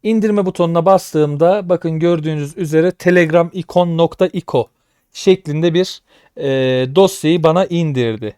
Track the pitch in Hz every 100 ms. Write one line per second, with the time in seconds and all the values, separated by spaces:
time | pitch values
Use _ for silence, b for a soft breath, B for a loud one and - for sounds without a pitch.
0 | 214 226 214 208 185 180 175 170 170 190
1 | - 156 151 143 170 208 175 170 165 160
2 | 170 170 151 151 147 160 160 156 175 -
3 | 180 180 160 170 170 190 - 180 175 165
4 | 165 - 185 180 - 131 - _ _ _
5 | _ - - 185 151 151 170 165 185 -
6 | b b b - 143 135 131 127 131 147
7 | 190 - 151 170 160 170 190 170 160 131
8 | 117 110 107